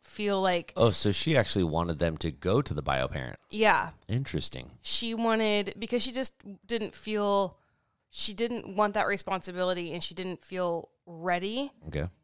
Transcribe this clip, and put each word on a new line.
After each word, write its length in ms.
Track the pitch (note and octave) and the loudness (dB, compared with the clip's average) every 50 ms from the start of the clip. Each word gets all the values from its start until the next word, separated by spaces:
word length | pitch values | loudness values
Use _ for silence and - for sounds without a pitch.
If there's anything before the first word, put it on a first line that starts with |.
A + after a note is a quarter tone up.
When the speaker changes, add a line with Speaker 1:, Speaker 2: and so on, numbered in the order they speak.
| - | -20
Speaker 1:
feel 380 | - - - G#3 G3+ G3+ F#3+ | -14 -8 -4 0 0 2 2
like 320 | F#3+ F#3 F3+ F3 D#3+ - - | 4 4 2 2 0 -2 0
Speaker 2:
Oh, 140 | - - A#2 | 4 4 4
so 220 | F#2+ - - G#2 G2+ | 4 4 2 2 2
she 240 | - - D#3+ D#3+ | 2 2 4 4
actually 280 | C3+ G#2+ - - G2+ F2+ | 4 4 4 4 2 2
wanted 340 | D#2+ D2 E2 E2+ E2+ E2 C#2+ | 2 2 2 2 0 0 2
them 180 | E2+ E2+ E2 | 0 0 0
to 140 | D2+ - E2 | 0 -4 -4
go 320 | C#2 C#2 - F2+ G2 B2+ D3 | -4 -2 0 2 2 2 2
to 100 | - - | 0 -2
the 80 | D2 C2+ | -4 -2
bio 240 | C2 C#2 C2 C2 | 0 0 0 0
parent. 320 | C2 - C#2+ B1+ A#1+ - - _ - | -2 -4 -6 -8 -8 -10 -14 _ -8
Speaker 1:
Yeah. 400 | - G#3 A3 G#3+ F3+ D3 F#2 E2+ - - _ - | -2 2 4 4 4 4 2 -2 -8 -12 _ -4
Speaker 2:
Interesting. 600 | G#2 B2+ C3+ - - - - - - C2 B1 - - - | -2 -2 -2 -2 -2 -2 -2 -4 -6 -8 -12 -14 -16 -10
Speaker 1:
She 320 | - - - - A#3 A3+ A3+ | -4 -2 0 0 0 -2 -2
wanted, 600 | A3+ A#3 A3+ A3+ A3 A3 G#3+ G#3 G#3 G3+ F#3+ - - | 0 2 2 2 2 2 2 2 2 0 -2 -6 -8
because 240 | G3+ F#3+ A#3+ A#3+ - | -6 -2 -2 0 0
she 80 | C4 | 0
just 220 | A#3 B3+ C4 - - _ - G3+ G3 - _ | 0 -2 -2 -2 -4 _ -16 -18 -18 -14 _
didn't 280 | - A#3 A3+ G#3+ - - | -4 -4 -2 -2 -4 -8
feel, 640 | - - G#3+ G#3+ G#3+ G#3 G3+ G3+ G3 G3 F3+ - _ _ _ _ _ _ _ _ _ _ _ | -8 -6 -4 -2 0 2 4 4 4 4 2 -2 _ _ _ _ _ _ _ _ _ _ _
she 240 | - - - - G#3 | -6 -4 -2 -2 -2
didn't 420 | F3+ A#3 A#3 B3 A3+ - - G3 | -2 -2 -2 -2 -4 -6 -4 0
want 200 | F#3+ G#3+ G3+ G3+ | 2 2 2 2
that 120 | G#3+ - | 2 0
responsibility 840 | - G3+ G3 - - F#3+ F#3 - - F3+ F3+ F#3 F3+ F#3 F3 F3 E3+ D3+ | 2 0 -2 -2 -2 -4 -4 -4 -4 -2 0 0 0 0 -2 -4 -6 -6
and 100 | E3+ D3+ | -4 -6
she 120 | - E3 | -6 -6
didn't 280 | F3 F#3 F#3 F3+ - - | -6 -6 -6 -6 -8 -10
feel 460 | - F#3 F#3 F3+ F3 E3+ E3 - - _ _ _ | -8 -6 -4 -2 -2 -2 -4 -6 -10 _ _ _
ready. 640 | - F3 E3 E3 F3+ F3 F3 F3+ G3+ A3 B3+ C#4 C#4 - _ - D#2 | -18 -14 -6 -2 0 0 0 0 -2 -4 -4 -4 -6 -8 _ -12 -6
Speaker 2:
Okay. 200 | D2 D2 D2+ F2+ - _ | -4 -4 -4 -4 -6 _